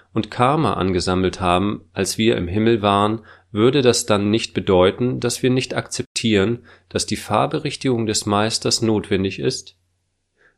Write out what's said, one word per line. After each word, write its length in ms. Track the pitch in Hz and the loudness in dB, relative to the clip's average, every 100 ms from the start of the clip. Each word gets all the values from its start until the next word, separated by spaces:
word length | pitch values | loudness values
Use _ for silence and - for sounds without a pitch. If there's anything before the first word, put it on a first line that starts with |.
| _ | _
und 180 | - 107 | -6 -4
Karma 440 | - 123 151 131 95 | 0 0 2 0 0
angesammelt 680 | 95 90 90 92 92 - | 0 0 0 0 0 0
haben, 400 | 92 90 101 120 - | 0 0 0 -4 -8
als 260 | - 95 - | -6 -4 0
wir 200 | 110 117 | 2 2
im 100 | 87 | -2
Himmel 340 | 101 110 117 | 0 2 2
waren, 400 | 101 101 104 110 - - _ | 2 2 2 -2 -10 -20 _
würde 300 | 107 117 143 | 2 2 4
das 240 | 123 - - | 4 2 2
dann 260 | 104 101 | 0 2
nicht 220 | 110 - | 0 -2
bedeuten, 680 | - 98 92 92 - 123 127 | -4 2 4 4 2 -2 -2
dass 240 | 120 - | -4 -2
wir 60 | 131 | 0
nicht 240 | 127 127 | 0 -2
akzeptieren, 840 | - - - - - 113 101 101 120 - - - | -6 -6 -8 -8 -4 2 2 2 -2 -8 -20 -8
dass 180 | 107 - | -6 -4
die 120 | 107 | -6
Fahrberichtigung 880 | - 104 139 147 143 - 135 120 110 | -2 -2 0 -2 -6 -4 -2 -2 -2
des 200 | 104 - | -4 -2
Meisters 560 | 101 110 - 127 - | 0 0 -2 -2 0
notwendig 580 | 110 107 - 98 98 - | 0 0 0 -2 -2 -4
ist? 380 | 131 - - - _ _ _ _ _ _ _ | -4 -4 -10 -20 _ _ _ _ _ _ _